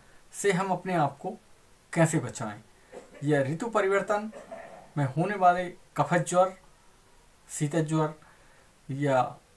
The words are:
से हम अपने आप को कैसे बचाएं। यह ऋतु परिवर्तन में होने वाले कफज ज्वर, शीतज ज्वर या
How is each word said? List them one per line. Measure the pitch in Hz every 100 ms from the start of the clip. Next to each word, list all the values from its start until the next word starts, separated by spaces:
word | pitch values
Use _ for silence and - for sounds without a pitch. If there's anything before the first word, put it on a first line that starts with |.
| - - -
से | - 202
हम | 180 196
अपने | 180 190 175
आप | 147 -
को | 185 214 - - _ - _
कैसे | - 160 160
बचाएं। | 120 - 113 104 - - - - - -
यह | 143 147
ऋतु | 131 165 240
परिवर्तन | 214 190 196 190 208 220 - - - - - - -
में | 135
होने | 151 190 208
वाले | 180 180 180 - - -
कफज | 139 170 -
ज्वर, | 180 185 185 - - - - _ - - _ -
शीतज | - 147 165 151
ज्वर | 156 156 - - - - - - _ -
या | 135 143 131 123 - _